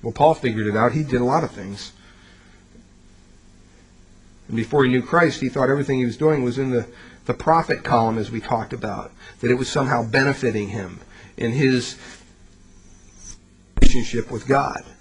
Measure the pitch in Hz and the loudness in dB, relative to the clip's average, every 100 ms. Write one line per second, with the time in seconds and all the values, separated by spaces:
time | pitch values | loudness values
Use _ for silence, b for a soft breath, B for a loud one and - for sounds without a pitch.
0 | 113 107 147 156 131 110 107 104 120 127 | -10 2 2 4 -2 -2 -2 2 0 0
1 | 147 127 123 151 143 - 95 98 - - | -2 -2 0 0 -2 -8 -14 -12 -16 -20
2 | b b b b b b b - - - | b b b b b b b -20 -20 -20
3 | - - - - - - - - - - | -20 -20 -20 -20 -20 -20 -20 -20 -20 -20
4 | - - - - - 110 120 147 131 127 | -20 -20 -20 -20 -8 -6 0 2 4 2
5 | 120 165 170 127 131 139 135 139 139 131 | 2 2 2 0 -4 0 0 0 0 0
6 | 123 110 156 151 123 120 131 123 107 B | -2 0 0 2 0 -2 -2 -2 -4 B
7 | B B - 120 - 165 - 160 - 123 | B B -8 -4 2 2 2 -6 0 2
8 | 113 113 104 113 - 117 107 123 107 104 | 2 0 -4 -8 -4 -4 -4 -8 -8 -8
9 | 104 - B B 123 123 127 151 131 123 | -12 -18 B B -4 -4 -4 -4 -2 -2
10 | 113 135 139 135 123 107 101 95 92 90 | -2 0 0 0 -2 -2 -4 -8 -10 -14
11 | - B B B 117 123 139 127 120 - | -20 B B B -4 2 2 2 -2 -12
12 | B B B B - - - - - - | B B B B -20 -20 -20 -20 -20 -20
13 | - - - - - _ _ - - 127 | -20 -20 -20 -20 -20 _ _ 8 8 8
14 | 113 120 107 110 127 135 139 - - - | 4 -4 -4 -8 0 0 0 -6 -14 -20